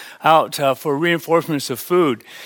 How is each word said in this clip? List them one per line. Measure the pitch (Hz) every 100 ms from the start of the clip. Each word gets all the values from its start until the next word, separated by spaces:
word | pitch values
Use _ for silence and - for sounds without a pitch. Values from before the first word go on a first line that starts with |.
| - -
out, | 151 160 117 156
uh, | 139 127
for | 160 139
reinforcements | 170 170 - 165 160 147 -
of | 123
food. | - 180 156 110 - -